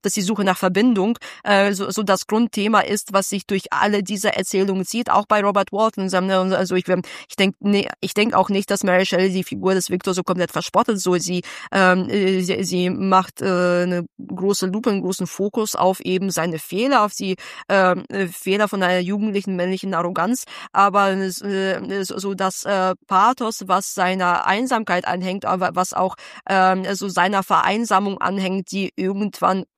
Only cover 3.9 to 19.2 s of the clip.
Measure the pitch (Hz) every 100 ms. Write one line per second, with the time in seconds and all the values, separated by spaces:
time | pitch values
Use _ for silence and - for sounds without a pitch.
3.9 | 208 190 202 202 - 190 233 196 190 180
4.9 | 226 240 - 208 214 202 202 196 202 220
5.9 | - 190 185 190 190 185 190 185 185 180
6.9 | 185 - - - - 196 - 202 202 -
7.9 | - 196 - 220 180 190 196 196 196 196
8.9 | 180 190 180 190 185 180 196 185 190 -
9.9 | 180 - 180 175 180 170 160 - 190 247
10.9 | 202 185 180 175 180 - - - 196 185
11.9 | 185 - 208 190 190 180 - 170 180 180
12.9 | - 190 185 190 - 196 180 180 175 180
13.9 | 175 170 - - 185 190 202 190 202 240
14.9 | 196 180 190 175 - 202 - 214 - 185
15.9 | 190 - 185 190 175 170 160 - 185 262
16.9 | 262 208 - 190 185 - - - 196 185
17.9 | 180 - 202 185 - - 202 208 196 180
18.9 | 180 180 202